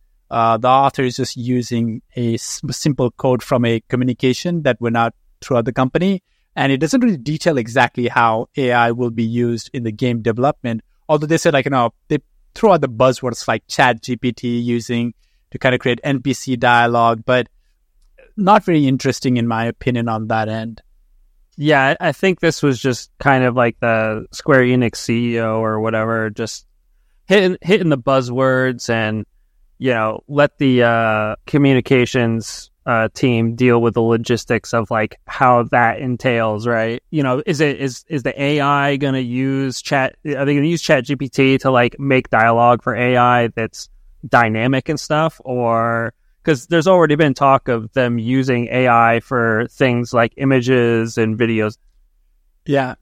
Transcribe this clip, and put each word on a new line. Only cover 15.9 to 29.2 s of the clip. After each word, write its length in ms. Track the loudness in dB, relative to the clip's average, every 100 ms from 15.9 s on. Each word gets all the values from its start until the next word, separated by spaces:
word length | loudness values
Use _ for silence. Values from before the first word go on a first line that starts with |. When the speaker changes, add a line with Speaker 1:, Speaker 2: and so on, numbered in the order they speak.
| -2
Speaker 1:
N 180 | -2 -4
P 120 | -4
C 220 | -4 -4 0
dialogue, 680 | 4 4 4 4 2 0 0
but 220 | 0 -2 _ _ _ _ _ _ _ _ -2
not 260 | 4 4
very 240 | 4 2 2
interesting 500 | 0 -2 -2 0 0
in 100 | 0
my 180 | -2 -4
opinion 420 | -4 -4 -2 -2
on 200 | -4 -2
that 200 | -2 -2
end. 340 | -6 -8 -14 _ _ _ _ _ _ _ -4
Speaker 2:
Yeah, 380 | 2 2 2 0
I, 100 | -4
I 20 |
think 280 | 0 0 0
this 240 | 0 0
was 160 | 0 0
just 320 | -2 -4 -8 -4
kind 240 | 0 2
of 120 | 2 2
like 240 | 0 0
the 460 | -2 0 -2 -6 -10
Square 320 | -6 2 4
Enix 340 | 4 2 0 -4
C 380 | -4 -4 -2 -2
E 40 |
O 200 | -2 -2
or 180 | -2 -2
whatever, 500 | -2 -2 -2 -2 -4
just 360 | -6 -10 -10 _ _ _ _ _ _ 0
hitting, 320 | 2 2 -2
hitting 280 | 0 0 2
the 80 | 0
buzzwords 920 | 0 0 0 -2 0 0 -2 -4 -4
and, 360 | -2 -2 -4